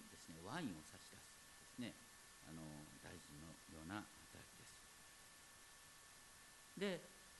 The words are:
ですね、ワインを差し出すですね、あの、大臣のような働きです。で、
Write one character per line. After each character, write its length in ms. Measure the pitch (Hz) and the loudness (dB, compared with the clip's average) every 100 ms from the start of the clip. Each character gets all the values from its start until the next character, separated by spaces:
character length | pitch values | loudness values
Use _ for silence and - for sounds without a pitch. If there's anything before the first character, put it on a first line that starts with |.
| - | 2
で 80 | - | -6
す 80 | - | -4
ね、 80 | 82 90 | -2 4
ワ 160 | 156 | 6
イ 0 | |
ン 80 | 147 | 6
を 80 | 80 76 | 6 0
差 80 | - | -6
し 80 | - | -6
出 80 | 104 | -6
す 80 | - - - - - - | -8 -8 -8 -8 -6 2
で 0 | |
す 80 | |
ね、 80 | - - - - - - - | 2 2 -6 -8 -8 -8 -4
あ 80 | 80 | -2
の、 80 | 78 73 76 - | 0 0 -2 -4
大 80 | - | -2
臣 240 | 87 - 73 | -2 -4 -4
の 80 | 80 73 - 82 | -4 -4 -4 -2
よ 80 | |
う 80 | 78 | 4
な 80 | 104 | 4
働 320 | 95 - - | 2 -4 -6
き 80 | - - - - - - - - - - - - - - - - - - - - - - - - - | -6 -6 -8 -8 -8 -8 -8 -8 -8 -8 -8 -10 -10 -8 -8 -8 -8 -8 -8 -8 -8 -8 -8 -2 8
で 160 | 196 175 | 10 10
す。 80 | |
で、 0 | - - - - | 6 -6 -8 -6